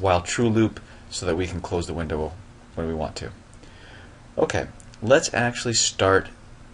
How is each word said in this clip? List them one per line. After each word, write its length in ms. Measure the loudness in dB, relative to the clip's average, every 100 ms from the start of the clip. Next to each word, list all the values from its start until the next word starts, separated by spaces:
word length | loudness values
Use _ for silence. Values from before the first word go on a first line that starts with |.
while 180 | 2 2
true 300 | 2 0 2
loop, 320 | 4 2 0 -18 -20 -14
so 160 | -6 -2
that 120 | -2
we 100 | -2
can 140 | -4
close 260 | -4 -4 -2
the 60 |
window 400 | -4 -4 -4 -4 -8 -18 -20 -14 -6
when 120 | -4
we 60 |
want 220 | -4 -4 -6
to. 160 | -12 -14 -20 -20 -20 -20 -20 -20 -20 -20 -12 -2
Okay, 300 | 0 0 -4 -12 -20 -6
let's 320 | 4 4 4
actually 420 | 0 0 -2 -2 0
start 520 | 0 2 4 4 2 -14 -20 -20 -20